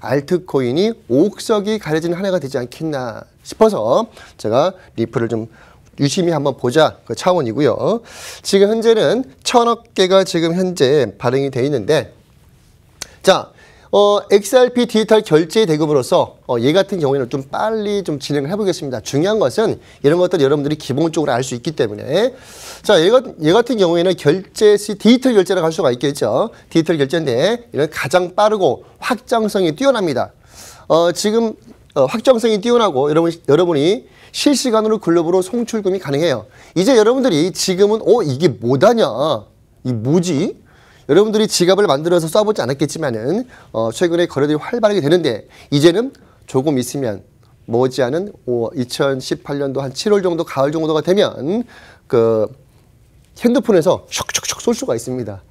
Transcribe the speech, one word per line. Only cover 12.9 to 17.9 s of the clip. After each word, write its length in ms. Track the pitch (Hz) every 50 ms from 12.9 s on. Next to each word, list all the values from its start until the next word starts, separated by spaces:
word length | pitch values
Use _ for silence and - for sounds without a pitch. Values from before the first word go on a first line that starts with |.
| _ - - - - _
자, 280 | - 196 180 139 - - - _ - - - _ - -
어, 260 | - 196 202 202 208 202 - -
엑스알피 560 | 196 208 208 - 262 254 247 247 247 247 240
디지털 360 | - - 214 220 - 220 214
결제 420 | 214 - 160 151 175 156 - 220 220
대금으로서, 720 | 165 156 147 160 147 151 139 - - 185 160 120 - - - _ -
어, 80 | 127 120
얘 120 | 113 143
같은 260 | 156 196 190 - 208 180
경우에는 320 | 151 135 139 139 127 120
좀 140 | - 135 135
빨리 580 | 139 - - 208 220 226 220 208 208